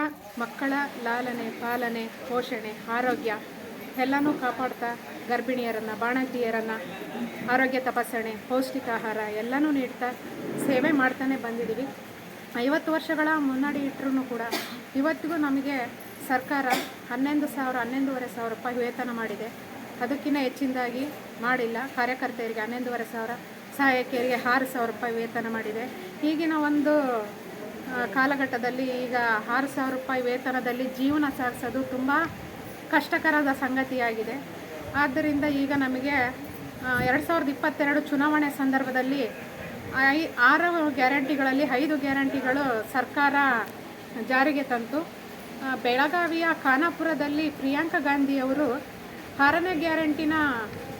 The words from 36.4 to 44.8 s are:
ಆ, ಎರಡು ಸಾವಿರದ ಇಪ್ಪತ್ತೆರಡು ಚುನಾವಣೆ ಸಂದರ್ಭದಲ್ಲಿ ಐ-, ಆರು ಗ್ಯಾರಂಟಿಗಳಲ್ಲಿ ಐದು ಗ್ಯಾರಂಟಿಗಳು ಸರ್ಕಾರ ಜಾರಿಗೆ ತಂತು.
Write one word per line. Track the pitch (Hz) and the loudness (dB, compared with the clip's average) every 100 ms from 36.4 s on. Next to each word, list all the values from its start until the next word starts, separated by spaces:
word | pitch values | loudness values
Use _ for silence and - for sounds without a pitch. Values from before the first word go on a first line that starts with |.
| - - - - 254 | -10 -12 -12 -6 0
ಆ, | 247 | 2
ಎರಡು | 254 285 | 4 2
ಸಾವಿರದ | 302 330 285 | 4 2 2
ಇಪ್ಪತ್ತೆರಡು | 277 302 302 285 294 | 0 0 2 2 2
ಚುನಾವಣೆ | 294 277 302 302 285 | 2 2 4 4 2
ಸಂದರ್ಭದಲ್ಲಿ | 277 269 262 262 254 262 285 226 - - - - - - 254 269 | 2 2 2 2 0 2 0 -2 -4 -12 -10 -10 -10 -4 4 4
ಐ-, | 294 320 - | 4 2 6
ಆರು | 247 302 349 339 302 | 8 8 6 4 2
ಗ್ಯಾರಂಟಿಗಳಲ್ಲಿ | 262 254 285 269 277 269 269 285 | 4 4 4 2 2 4 4 4
ಐದು | 254 302 302 | 2 2 2
ಗ್ಯಾರಂಟಿಗಳು | 277 277 269 269 254 277 277 220 208 | 2 2 2 2 2 2 2 0 0
ಸರ್ಕಾರ | 254 240 294 285 277 277 233 202 - - - - 240 214 | -2 0 2 4 4 4 2 0 -8 -14 -14 -12 -8 0
ಜಾರಿಗೆ | 254 285 285 | 4 4 2
ತಂತು. | 269 240 | 0 -2